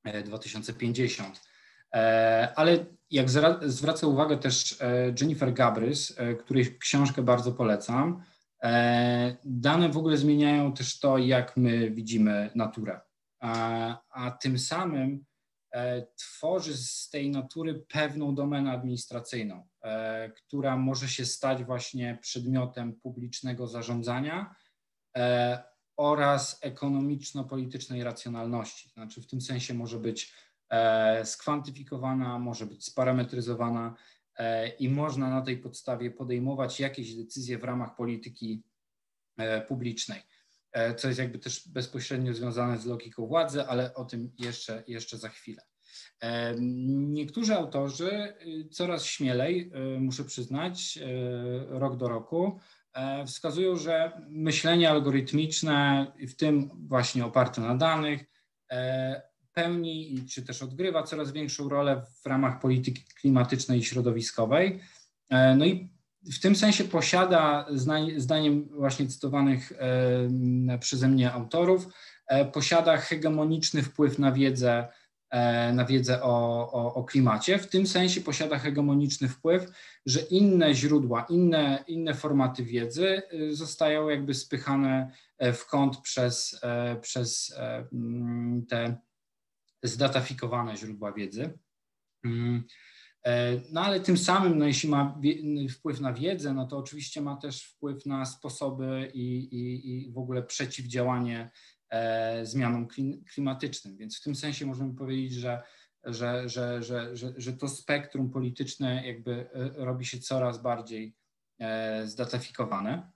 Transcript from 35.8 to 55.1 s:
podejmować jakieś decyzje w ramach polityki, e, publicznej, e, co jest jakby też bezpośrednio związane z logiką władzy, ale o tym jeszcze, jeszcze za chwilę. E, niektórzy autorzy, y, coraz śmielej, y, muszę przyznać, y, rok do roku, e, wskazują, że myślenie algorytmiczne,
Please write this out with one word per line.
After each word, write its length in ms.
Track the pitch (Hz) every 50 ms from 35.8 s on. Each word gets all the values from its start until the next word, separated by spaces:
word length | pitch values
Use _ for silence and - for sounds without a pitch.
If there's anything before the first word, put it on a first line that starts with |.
| - - 123 117 123 120
podejmować 680 | 117 - 131 123 123 123 127 135 139 135 131 120 - -
jakieś 360 | 139 131 135 139 117 110 113
decyzje 420 | 117 113 - - 135 127 123 123
w 60 | 113 123
ramach 320 | 127 123 123 117 110 -
polityki, 680 | - 120 117 117 110 - 120 117 - 117 110 110 110 _ _ _ _ _ _ _ _ _ _ _ _ _ _ _
e, 240 | - 113 113 110 110
publicznej, 600 | 110 - 135 123 120 120 113 - - - 101 98 _ _ _ _ _ _ _ _ _ _
e, 240 | - 120 113 117 117
co 120 | - -
jest 120 | 135 123 127
jakby 200 | 131 120 117 -
też 300 | - - - - - -
bezpośrednio 640 | - 131 123 - - 131 127 - 135 127 131 127 117
związane 440 | 117 120 120 113 120 120 123 120
z 80 | 110 110
logiką 420 | 120 123 113 - 117 - - 113
władzy, 360 | 110 151 165 160 143 135 147 127
ale 300 | - 123 123 127 123 -
o 120 | 135 127
tym 260 | 123 - 117 117 123 - -
jeszcze, 440 | 120 120 117 - - - 110 113 110
jeszcze 300 | 127 120 113 110 - 117
za 120 | 104 110 107
chwilę. 320 | - - - 113 107 - _ _ _ _ _ _ - - - - _ _
E, 340 | 113 117 117 120 117 117 120 120
niektórzy 960 | 123 123 127 127 127 131 139 139 143 143 147 151 147 147 - 233 233 214 214
autorzy, 800 | 185 160 139 - 139 139 139 127 135 170 185 208 208 208 202 - - 165
y, 220 | 165 160 156 156 156
coraz 360 | - - 180 175 170 147 -
śmielej, 640 | - - - 143 131 123 123 131 160 180 180 175 180 147 135 131 135 131
y, 40 | 131
muszę 240 | 135 131 127 135 143
przyznać, 720 | - - - 123 120 131 143 165 185 180 180 - - -
y, 840 | 156 147 131 127 127 123 123 123 120 120 123 123 127 139 147 131 131
rok 180 | 139 131 123
do 100 | 120 131
roku, 520 | 120 117 113 113 - 160 170 185 202 190 - - _ _ _ _ _ _
e, 280 | 131 131 135 135 143 143
wskazują, 500 | 131 - - - 160 143 170 185 185 180
że 460 | 170 147 165 165 160 160 165 - - - 147
myślenie 600 | 151 156 156 156 - - - 160 170 175 170 160
algorytmiczne, 1160 | 151 151 139 143